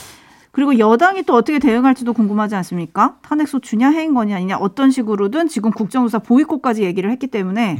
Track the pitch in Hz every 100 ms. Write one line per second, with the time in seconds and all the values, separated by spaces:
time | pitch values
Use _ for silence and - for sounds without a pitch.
0 | - - _ _ _ - 285 247 214 233
1 | 349 381 370 240 226 294 285 226 262 262
2 | 240 226 208 208 208 208 180 180 160 196
3 | 226 - - 302 294 269 - 214 262 320
4 | 320 254 208 196 185 196 190 233 269 262
5 | 220 208 202 311 330 247 220 - 208 262
6 | 240 214 - 247 302 294 269 220 185 180
7 | 190 247 262 214 185 202 220